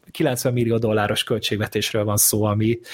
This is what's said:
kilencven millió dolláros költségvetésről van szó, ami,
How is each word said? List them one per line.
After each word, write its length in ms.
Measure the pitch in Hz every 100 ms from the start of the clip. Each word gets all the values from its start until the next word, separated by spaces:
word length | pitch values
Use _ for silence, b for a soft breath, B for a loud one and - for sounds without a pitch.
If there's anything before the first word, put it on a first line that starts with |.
| -
kilencven 420 | - 156 123 131
millió 260 | 120 113 113
dolláros 460 | 113 107 104 107
költségvetésről 800 | - 110 - 104 101 107 104 110
van 120 | 104 104
szó, 280 | - 107
ami, 340 | 107 104 110 117 B